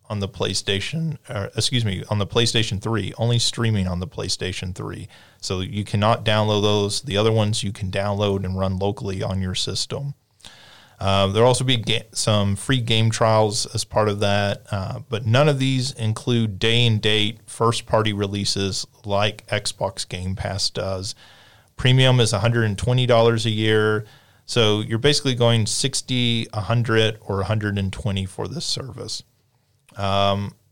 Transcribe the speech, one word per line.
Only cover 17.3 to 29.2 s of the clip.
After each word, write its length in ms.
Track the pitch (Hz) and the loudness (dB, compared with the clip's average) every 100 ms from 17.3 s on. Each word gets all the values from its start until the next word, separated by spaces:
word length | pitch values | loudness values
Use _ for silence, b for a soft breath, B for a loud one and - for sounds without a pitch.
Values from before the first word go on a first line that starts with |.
| - - | -4 -12
first 400 | - 117 113 - | 0 0 0 0
party 260 | 110 107 | 2 2
releases 720 | 101 101 101 101 98 98 92 - _ | 0 -2 -2 -2 -2 -2 -4 -8 _
like 420 | 104 101 104 104 - | -4 0 0 -4 -4
Xbox 640 | 104 - - 95 - - | -4 -4 -4 -6 -6 -10
Game 260 | 90 92 | -8 -6
Pass 360 | 95 101 98 - | -6 -6 -4 -4
does. 440 | - 95 95 101 - B B B B B - | -4 -6 -6 -8 -12 B B B B B -2
Premium 420 | 131 131 131 127 | 2 4 6 4
is 140 | 107 | 4
a 80 | 101 | 2
hundred 240 | 117 120 | 2 2
and 120 | 110 98 | 0 0
twenty 300 | - 127 123 | 0 2 4
dollars 400 | 117 117 113 113 | 6 6 4 0
a 40 | |
year, 560 | 107 110 110 107 107 107 b b b | 0 2 4 4 0 -4 b b b
so 360 | b 117 110 104 | b 2 4 2
you're 180 | 110 113 | 0 0
basically 380 | 147 147 139 123 | 2 2 0 2
going 300 | 117 117 104 | 2 2 0
sixty, 840 | - 139 - - 127 120 117 - | -2 -2 -4 -4 0 0 0 -4
a 100 | 110 | -6
hundred, 560 | 98 120 113 113 110 110 | -2 0 2 4 2 0
or 220 | - 98 | -6 -4
a 20 | |
hundred 340 | 95 110 104 101 | -2 -2 -2 -2
and 140 | 98 | -4
twenty 340 | - 104 98 92 | -4 -4 -4 -4
for 220 | - 101 | -8 -8
this 160 | 156 | -8
service. 580 | - - 127 104 101 - | -6 -6 -8 -12 -10 -12